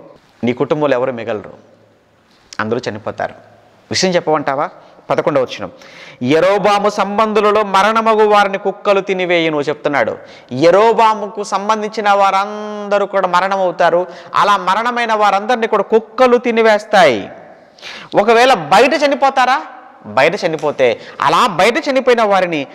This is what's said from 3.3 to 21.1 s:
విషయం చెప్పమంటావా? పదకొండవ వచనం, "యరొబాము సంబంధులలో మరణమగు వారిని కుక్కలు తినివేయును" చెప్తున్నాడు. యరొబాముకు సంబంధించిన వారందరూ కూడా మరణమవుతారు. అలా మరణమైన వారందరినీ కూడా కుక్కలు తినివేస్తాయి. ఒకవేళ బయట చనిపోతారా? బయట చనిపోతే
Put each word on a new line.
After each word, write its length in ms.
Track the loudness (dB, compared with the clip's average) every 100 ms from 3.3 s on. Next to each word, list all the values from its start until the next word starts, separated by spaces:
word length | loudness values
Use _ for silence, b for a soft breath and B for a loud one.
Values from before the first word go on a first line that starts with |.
| -10 -20 _ _ _ -10
విషయం 240 | -4 -2
చెప్పమంటావా? 560 | -2 0 -2 -2 -4 -6 -10 B B -4
పదకొండవ 320 | -2 0 0
వచనం, 280 | -2 -6 -14 B B B B B
"యరొబాము 680 | 0 2 2 2 2 0 0
సంబంధులలో 720 | -2 -4 -2 -2 0 2 0
మరణమగు 680 | 0 0 2 2 2 2 4
వారిని 300 | 4 2 -2
కుక్కలు 420 | -6 -4 0 0
తినివేయును" 600 | 0 -2 0 0 0 -2
చెప్తున్నాడు. 580 | -4 -4 -2 0 0 -4 B B B
యరొబాముకు 920 | 0 4 6 4 4 2 0 -6 -10
సంబంధించిన 680 | -8 -4 -2 -4 -4 -4 0
వారందరూ 960 | 2 2 0 -4 -8 -10 -10 -2 -2 0
కూడా 220 | -2 0
మరణమవుతారు. 800 | 0 0 -2 -2 0 2 2 -2 B B
అలా 220 | 0 2 2
మరణమైన 560 | 0 -2 -2 -4 -2
వారందరినీ 540 | 0 2 0 0 -2 0
కూడా 160 | -2
కుక్కలు 540 | 2 0 0 0 2 2
తినివేస్తాయి. 920 | 0 2 2 2 2 4 4 4 -4 -14 -20 -20 _ B B B B
ఒకవేళ 400 | 0 2 4 4
బయట 400 | 2 2 4 4
చనిపోతారా? 720 | 2 0 0 0 0 0 -2 -6 -18 -20 -20 -6
బయట 380 | 0 0 0 -4
చనిపోతే 540 | -4 -4 0 0 0 B